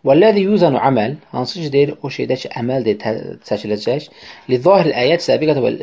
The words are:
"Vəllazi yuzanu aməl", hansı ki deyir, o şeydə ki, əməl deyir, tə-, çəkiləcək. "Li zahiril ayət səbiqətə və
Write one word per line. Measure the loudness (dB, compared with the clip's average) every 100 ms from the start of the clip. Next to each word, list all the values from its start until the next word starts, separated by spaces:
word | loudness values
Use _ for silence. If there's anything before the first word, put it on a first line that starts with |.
"Vəllazi | 4 6 6 4
yuzanu | 2 2 2 2
aməl", | 2 0 -2 -6 _
hansı | -8 -8 -8
ki | -2
deyir, | 0 0 -2
o | -12
şeydə | -8 -4 -4
ki, | -6
əməl | -8 -4 -2
deyir, | -2 -2
tə-, | -4 -6 -8 -16
çəkiləcək. | -8 -6 -4 -4 -4 -6 -8 -20 -20 -20
"Li | -4 0
zahiril | 4 4 4
ayət | 0 0 0
səbiqətə | 0 0 2 0
və | 0 -2